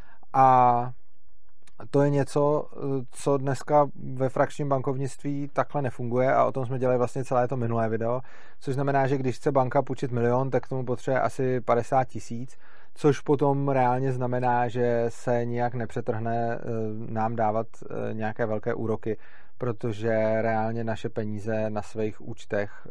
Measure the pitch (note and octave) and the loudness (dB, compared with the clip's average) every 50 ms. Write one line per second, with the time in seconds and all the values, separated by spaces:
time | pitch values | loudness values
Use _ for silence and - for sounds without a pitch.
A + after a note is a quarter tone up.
0 | - - - - - - - C#3 C3+ C3 B2+ B2+ B2 B2 A#2+ A#2+ A#2+ B2 B2+ - | -8 -8 -8 -8 -8 -4 4 6 6 8 8 8 8 6 6 4 0 -2 -4 -6
1 | - - - - - - - - - - - - - - - - - - - C#3+ | -6 -6 -6 -6 -6 -6 -6 -6 -6 -6 -6 -6 -6 -6 -6 -6 -6 0 2 4
2 | C#3+ C#3+ C#3+ C#3+ C3+ - - D3+ C#3+ C#3+ D3+ D3+ - - - - - C#3 C3+ C3+ | 4 4 4 2 0 2 2 2 4 4 2 2 0 -4 -6 -6 -4 -2 -2 -2
3 | B2 - - - - D3 C#3 C#3 C3 C#3 C3 - - - D3+ D3 D3 C#3 - - | -2 -4 -6 -2 0 2 2 2 2 0 -2 -2 0 4 6 6 6 6 2 -4
4 | - C3+ C3 B2+ C3 C3 - C#3+ C#3 C3 - - D3+ C#3+ C#3 C3 B2+ C#3+ C3 C3 | -6 -6 -2 0 0 0 2 2 2 2 2 -2 0 0 0 0 0 0 -2 -2
5 | C#3 B2+ - - - C#3+ C#3+ C#3 C#3+ C#3 - - C3 - - D3 C#3+ B2 - - | -2 -4 -4 -4 -4 -4 -4 -2 -4 -2 0 0 0 0 0 -2 -2 -2 -2 -2
6 | B2+ A#2+ A#2 B2 B2+ C3+ C3 A#2+ B2 A2+ A#2 C3 C3 A#2 C3+ B2+ B2 B2+ B2+ B2 | -4 0 2 2 2 4 4 4 4 2 2 -2 -2 -2 -2 0 2 2 2 2
7 | B2 A#2 - C#3 B2+ - C3+ B2 B2 B2 C#3 C3 A#2 A#2 A#2 A#2 A2+ A2 A2+ A2 | 2 0 0 -4 -4 0 2 2 2 2 0 -2 0 0 0 0 0 0 0 0
8 | A2+ A2+ B2 C3 - - - - - - - - - - C3 C3+ C#3+ C#3 C#3 C#3 | 0 0 -2 -2 -4 -6 -8 -8 -8 -8 -8 -6 -4 -4 -2 0 0 2 2 2
9 | C3+ C3 C#3 C3+ C3 C3 A#2 - - D3+ C#3 C3+ B2+ C3 - C#3+ C3+ - C#3+ - | 2 2 2 0 0 0 -2 0 0 2 4 4 2 4 2 2 2 2 -2 -4
10 | - B2 B2 A#2+ A#2 A#2+ A#2+ B2+ C3+ C3+ C3 B2+ - - C3+ C3 B2+ A#2+ B2 A2+ | -4 -2 0 0 2 2 2 2 0 2 0 -2 -2 0 -4 -4 -2 -2 -4 -2
11 | - - C3+ B2+ A#2+ A2+ - - C3+ B2+ B2+ B2+ A2+ - A#2+ A#2 A2+ - C#3+ C3 | -2 0 0 2 2 0 0 0 -2 0 0 -2 2 2 2 2 2 2 0 0
12 | C3 - - G#2+ - - A#2 A#2 B2 - - - - - - - - - - - | 0 0 -4 -6 -6 -6 -6 -6 -6 -6 -8 -8 -8 -8 -8 -8 -8 -8 -6 2
13 | - D3+ C#3 - - - D3+ C3+ D3 C#3 C#3 C#3 C#3 C#3 C#3 C3 B2+ B2 B2 B2+ | 4 4 4 4 2 0 2 4 4 4 4 2 2 2 4 4 4 4 4 2
14 | C3+ C3+ B2+ B2 B2+ B2 B2 B2+ B2+ B2 A#2+ A#2+ B2 A#2+ G#2 B2 A#2+ A#2+ A#2+ A#2 | 2 0 0 0 0 0 0 0 2 2 4 4 2 2 2 2 2 2 4 2
15 | A#2 A#2 - - - C3 A#2+ A#2+ A#2+ A#2+ A#2+ A#2+ A#2+ A#2+ A#2+ B2 A#2 G#2+ - B2+ | 2 0 -2 -2 0 0 2 2 2 0 0 0 0 -2 -2 -2 -4 -4 -4 -4
16 | A2+ - A2+ A2 A2+ A#2 A2+ A#2 A#2 A#2 A#2 - - - A#2 A2+ A2 G#2+ G#2+ G#2+ | -2 -2 -2 -2 -2 -2 -2 0 0 -2 -2 -4 -4 -4 -4 -2 -2 -4 -4 -6
17 | A#2 A2+ A#2 A2 A2 A2+ A#2+ A2+ A2 G#2+ G#2+ A2+ A2+ - - - - - - A2 | -6 -4 -2 -2 0 0 0 2 0 2 2 0 -2 -4 -6 -8 -8 -8 -6 -4
18 | A2+ A2 A2 A2 A2 G#2+ G#2+ - B2 A2 G#2+ G#2+ - A#2+ A#2 - A2+ A2 A2 G#2+ | -4 -4 -4 -4 -4 -4 -2 -2 -2 0 0 -2 -2 -2 -4 -2 -2 -2 -2 -2
19 | - A2+ G#2+ - - - - - - - - - - B2 A2 - - A#2+ G#2+ G2+ | -2 -4 -4 -4 -6 -8 -8 -8 -8 -8 -6 -4 -4 -4 -4 -2 -4 -4 -4 -2
20 | G#2+ A2+ A2+ A2 A2 A2 A2 A2 A2 A2+ A2+ A2 A2 A2+ A2+ A#2 A#2 A2+ A2+ A2 | 0 0 2 2 2 2 2 2 2 2 0 0 0 0 -2 -2 -2 -2 -4 -4
21 | - A#2+ - - A2 G#2+ G#2+ G#2 G2 A2 A2 A2 A2 A2 G#2+ G#2 - - - A2 | -4 -4 -4 -4 -4 -4 -4 -4 -4 -2 -2 0 -2 -2 -2 -4 -4 -4 -4 -2
22 | G#2+ G#2+ G#2+ - - - A2+ - - - - G2+ G#2 G#2 - - - - | -2 -2 -2 -4 -6 -6 -6 -6 -6 -4 -2 -2 -2 -2 -4 -8 -8 -8